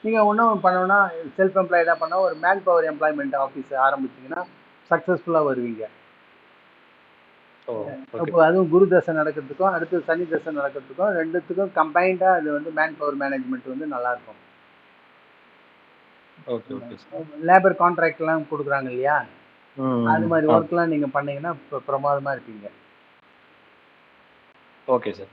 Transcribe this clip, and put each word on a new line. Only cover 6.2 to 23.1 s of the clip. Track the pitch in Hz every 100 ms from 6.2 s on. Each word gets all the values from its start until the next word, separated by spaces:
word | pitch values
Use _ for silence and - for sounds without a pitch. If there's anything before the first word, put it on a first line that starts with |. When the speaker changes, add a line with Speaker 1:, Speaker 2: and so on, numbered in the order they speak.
| _ _ _ _ _ _ _ _ _ _ _ _ _ _ -
Speaker 2:
ஓ, | 113 101 - -
ஓகே. | 113 160
Speaker 1:
இப்போ | 170
அதுவும் | 160 180 180
குரு | 170 190
தசை | 180 -
நடக்கிறதுக்கும் | 160 151 151 135 139 190
அடுத்து | 175 165 175 156
சனி | 165 175
தசை | 160 - 151
நடக்கிறதுக்கும் | 139 139 131 131 196
ரெண்டுத்துக்கும் | 180 165 175 165 175 190 170
கம்பைன்டா | 160 156 185 185
அது | 185 185 151
வந்து | 147 156
மேன் | 156 160 147
பவர் | 147
மேனேஜ்மெண்ட் | 139 139 139 127 127 135
வந்து | 131 156
நல்லா | 131 123
இருக்கும். | 123 - 107 _ _ _ _ _ _ _ _ _ _ _ _ _ _ _ _ _ _ _ _ 147
Speaker 2:
ஓகே, | 120 - -
ஓகே | 120 104
சார். | - - 156 147 160
Speaker 1:
லேபர் | 185 190 175
கான்ட்ராக்ட் | 175 165 165 156
எல்லாம் | 160 160 151
கொடுக்குறாங்க | 151 143 139 131
இல்லையா? | 123 135 147 113 - _ _ _ -
Speaker 2:
ம், | 131 123 117
Speaker 1:
அது | 160 165
மாதிரி | 165 156
Speaker 2:
ஆ. | 160
Speaker 1:
ஒர்க் | 156
எல்லாம் | 175 165
நீங்க | 156 143
பண்ணீங்கன்னா | 139 143 139 165 151 -
பிர-, | 139 127
பிரமாதமா | 139 139 143 139
இருப்பீங்க. | 135 - 107 101 - _ _ _